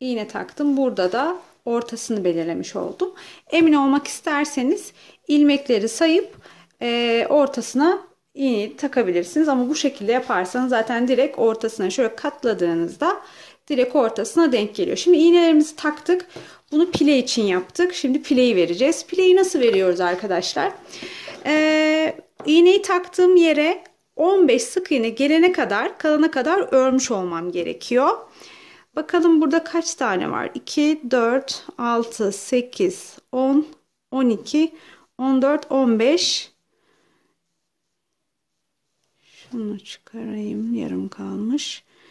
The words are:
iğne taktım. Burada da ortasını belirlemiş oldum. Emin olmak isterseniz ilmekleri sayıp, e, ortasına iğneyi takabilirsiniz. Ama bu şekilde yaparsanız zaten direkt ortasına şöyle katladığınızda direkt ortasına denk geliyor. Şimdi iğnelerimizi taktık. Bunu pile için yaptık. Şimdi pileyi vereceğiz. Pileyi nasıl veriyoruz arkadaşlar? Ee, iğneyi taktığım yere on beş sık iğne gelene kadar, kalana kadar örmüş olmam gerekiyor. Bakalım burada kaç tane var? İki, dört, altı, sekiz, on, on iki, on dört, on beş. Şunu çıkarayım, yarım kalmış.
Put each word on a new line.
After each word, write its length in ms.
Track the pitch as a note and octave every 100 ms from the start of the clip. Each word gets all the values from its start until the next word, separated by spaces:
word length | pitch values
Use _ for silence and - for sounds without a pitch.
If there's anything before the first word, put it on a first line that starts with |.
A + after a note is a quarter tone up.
iğne 280 | B3+ A#3 G#3
taktım. 480 | G#3+ F3+ - D4 C4+
Burada 360 | B3+ G3 F3+
da 240 | A3+ D#4 F4+ - _
ortasını 600 | A#3+ A#3 A3+ A3+ - G#3+
belirlemiş 520 | F3+ E3 E3 F3 F3+ G3
oldum. 380 | F3+ - F#4 - - - -
Emin 220 | E4 D#4+
olmak 340 | D4 C4+ C#4+ C#4
isterseniz 840 | - E4 D4 D4 C4 B3+ G4 - - - _ -
ilmekleri 600 | D4 D4 C#4 C#4 A3 A3+
sayıp, 480 | - D#4+ F4 - - - - _ -
e, 440 | A#3+ A#3+ A#3+ A#3 -
ortasına 680 | D4 C#4 A#3+ - B3+ D#4+ G4 - _ _
iğneyi 420 | - C4+ G#3+ G#3+ -
takabilirsiniz. 720 | C#4 B3+ F#3+ F3 E3+ D4+ D#4
Ama 200 | C4 B3
bu 60 |
şekilde 380 | D4+ C#4+ - G3+
yaparsanız 580 | B3 B3+ F#3 F#3 B3 B3+
zaten 380 | A#3+ C4+ A#3 B3
direkt 300 | B3 C#4+ C4+
ortasına 520 | A3+ A3 A3+ - F#3
şöyle 260 | F#3 A3+ -
katladığınızda 1040 | D4 - A#3+ F#3 F3 E3+ E3+ - E4 - - - - _ -
direkt 280 | C4 B3 D4
ortasına 560 | A3+ G#3+ A3 E4 D#4+
denk 220 | A#3+ G#3
geliyor. 220 | - - -
Şimdi 220 | F4 E4
iğnelerimizi 580 | E4 F4 E4 D4+ D4+ -
taktık. 500 | D4+ D4+ - F4+ - - - - -
Bunu 180 | D4+ F4
pile 280 | - D4 C4+
için 240 | A#3+ A#3+
yaptık. 520 | G3+ F#3 F#3 - F4+
Şimdi 280 | - C4 C#4
pileyi 340 | - B3+ B3 F#3+
vereceğiz. 500 | E3 F3 C4+ E4 -
Pileyi 300 | F4+ F#4 F#4
nasıl 240 | F#4 D4
veriyoruz 400 | A#3 F#3+ F#3 F3
arkadaşlar? 720 | F3 F3+ G3+ F3 - - G4 - - - - - - - -
Ee, 720 | D4+ D#4 D#4 D#4 D#4 D#4 - - - D4
iğneyi 360 | D#4+ F4 G4
taktığım 540 | - F4+ F4+ - F4+ F4+
yere 480 | E4 D4+ D#4 F#4 - _ _ -
on 320 | E4+ G4 D4+
beş 140 | A#3+
sık 300 | - F#4 -
iğne 160 | C4+ A3+
gelene 440 | A3+ C#4+ D#4+ F4+
kadar, 460 | F4+ A3+ G#3 F4 -
kalana 320 | D#4 D4+ D#4+
kadar 440 | C#4+ C4 F#4+ -
örmüş 360 | C4 C4 B3+ B3+
olmam 420 | G3+ F3+ E3 F3
gerekiyor. 760 | F3 E3 E3 - A#3+ D4+ A#4 - - - - - - _ D#4
Bakalım 440 | D#4 F4 E4+ D#4+
burada 240 | D4+ E4
kaç 300 | E4 E4+ E4
tane 360 | - B3+ F#3 -
var? 200 | - -
İki, 460 | B3 - D4+ D4 D#4 A#3+
dört, 560 | B3+ A3+ C4 C4+ - - -
altı, 540 | A#3+ A#3 A#3 - G3+
sekiz, 840 | G3 - B3 B3 - F3+ - - - _
on, 340 | B3+ C4 C#4+ D4+ - _ _ -
on 180 | C4 B3
iki, 460 | G3+ - D4+ D#4+ - - - _ -
on 240 | C4 C4
dört, 300 | C4+ D4 -
on 260 | C4+ B3 A3
beş. 540 | A#3+ F4 - - - _ _ _ _ _ _ _ _ _ _ _ _ _ _ _ _ _ _ _ _ _ _ _ _ _ _ _
Şunu 560 | _ _ - A#3+ G#3+ G#3
çıkarayım, 960 | - - _ A3+ A3+ G#3+ G#3 G#3 A3+
yarım 340 | A3+ - F#3 F#3+
kalmış. 760 | - G3 G3 A3 D4 - - _ _ _